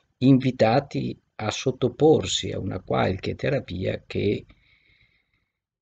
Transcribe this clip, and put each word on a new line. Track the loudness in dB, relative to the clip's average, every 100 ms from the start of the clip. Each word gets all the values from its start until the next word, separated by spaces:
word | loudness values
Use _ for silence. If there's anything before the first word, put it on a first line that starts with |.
| _ _
invitati | 4 4 4 2 2 2 0 -4 -6 -8 _ -10
a | -8
sottoporsi | -4 -4 -2 -4 4 4 4 2 -4 -4
a | -6
una | -6 -8
qualche | -4 -2 0 -2 -6 -6
terapia | -4 -4 -4 -6 -6 -6
che | -6 -2 -2 -2 -6 _ _ _ _ _ _ _ _ _ _ _ _ _